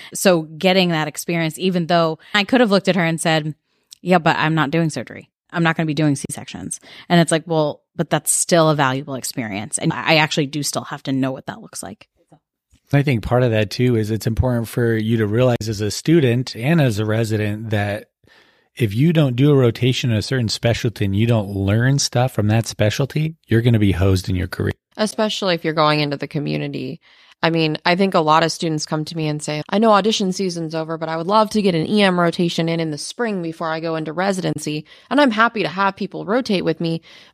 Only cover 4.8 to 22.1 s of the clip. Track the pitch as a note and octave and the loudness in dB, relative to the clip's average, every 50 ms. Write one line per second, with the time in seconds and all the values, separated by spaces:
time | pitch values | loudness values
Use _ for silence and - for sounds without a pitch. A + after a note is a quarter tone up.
4.8 | E3 D#3 - C3 A2 - - - - _ _ _ _ _ - E3+ E3+ D#3+ D#3+ - | 0 0 -2 -6 -10 -12 -14 -18 -20 _ _ _ _ _ -4 -2 0 0 0 0
5.8 | D#3+ D#3 D3 D#3+ D#3 D3 C#3 C#3 - - - - - - - - - - - - | -2 -2 0 0 2 0 0 0 -4 -8 -10 -12 -14 -14 -14 -12 -12 -12 -12 -14
6.8 | - - - - - - F3 E3+ D#3+ - E3 D#3 - E3+ E3 D#3 D3+ D3 - - | -16 -20 -20 -14 -4 2 2 4 4 4 2 0 0 0 0 0 0 0 -4 -8
7.8 | _ _ _ - E3 - E3 D3 - - - - - - F3 E3 D#3+ D#3 D3+ D3 | _ _ _ -8 -4 -2 -2 -2 0 0 -2 -2 0 2 4 4 6 4 4 2
8.8 | C#3+ C3 C3 C3+ D3 - C3+ A#2+ - - - - A2+ G#2+ G2 G2+ G#2+ D3+ - - | 2 0 0 -2 -6 -8 -10 -10 -10 -10 -8 -8 -8 -6 -6 -8 -8 -8 -6 -4
9.8 | - D#3+ - - - - E3 D3+ D#3 D#3 - E3+ D3 C3+ D3+ D3+ C#3 - - A#2+ | -2 -2 -2 0 0 2 2 4 2 2 0 -2 -2 -2 -4 -6 -6 -4 -6 -6
10.8 | A#2 - D3+ C#3 - C#3+ C3+ C3 C3 C3 C3 - - - - A3+ - - - - | -8 -8 -12 -10 -6 -4 -2 -2 -2 -4 -6 -8 -12 -14 -14 -14 -16 -16 -14 -14
11.8 | - F2+ G#3+ - - _ _ _ _ _ _ _ _ _ _ _ _ _ _ _ | -14 -14 -14 -18 -20 _ _ _ _ _ _ _ _ _ _ _ _ _ _ _
12.8 | _ _ C#3+ C#3+ C#3 D3+ B2+ G#2+ - - A#2+ B2 B2+ A#2+ A2 G#2+ G#2+ G2+ - - | _ _ 0 2 2 2 0 -2 0 0 2 2 2 2 2 2 0 0 -2 0
13.8 | B2 B2+ A#2+ A2 G#2+ G#2 A2+ G#2 - A#2+ A2+ - - B2+ A#2+ A#2 A2+ - - B2+ | 0 2 2 0 0 -2 -2 -2 -2 -2 0 0 0 0 0 -2 -4 -4 -2 -2
14.8 | A#2+ A#2 A2+ A2 G#2+ A2 A#2 A2+ G#2+ G2+ G#2+ A#2+ B2+ B2+ A#2 - G#2+ A2 G#2+ G2 | 0 0 0 0 0 0 0 0 0 0 2 2 2 2 2 0 -2 -4 -4 -4
15.8 | G#2+ G2+ - - - D#3 D#3+ E3+ C3+ A#2+ A#2 B2+ B2+ - - G#2 A#2 C#3+ E3+ E3 | -4 -4 -6 -4 0 2 4 4 4 4 2 0 -2 -6 -8 -6 -2 0 2 2
16.8 | C#3 B2+ G2+ G#2 A2 G#2+ G#2+ A2+ A#2 G#2 A2 G#2 G#2+ G#2 G#2 G#2+ A2+ G#2+ G#2+ G#2 | 2 2 0 0 0 0 0 0 0 0 -2 -2 -2 -2 -4 -6 -6 -4 -2 -2
17.8 | G#2 G2+ G2+ A2 - - _ _ _ _ _ _ _ _ _ _ _ _ _ - | -2 -2 -4 -8 -10 -14 _ _ _ _ _ _ _ _ _ _ _ _ _ -2
18.8 | B2 G#2 G2+ A#2 D3 E3+ E3 D#3+ D3 C3 A#2+ A#2+ C#3+ D3+ C#3+ C3+ B2+ A#2 A2+ - | -2 0 0 2 2 2 4 2 2 2 2 2 4 4 6 6 4 4 2 0
19.8 | A#2+ C3 B2 - - A#2+ A2 G#2 - - C3+ C3 A#2 G2+ - - - A#2 G#2+ - | 0 -2 0 0 -2 0 0 0 -2 -2 -2 -2 -2 -2 -2 -2 0 0 0 0
20.8 | - A#2 - - G#2+ G2 F#2+ G2+ A2+ A#2 A#2+ A2 G2 G2 G2 G2 G2 G2 G#2 A2+ | -2 -4 -2 -2 -2 -2 0 0 2 2 2 2 0 -2 -4 -2 0 2 2 2
21.8 | A#2+ C3+ C#3 C#3 - - | 2 2 2 0 -2 -2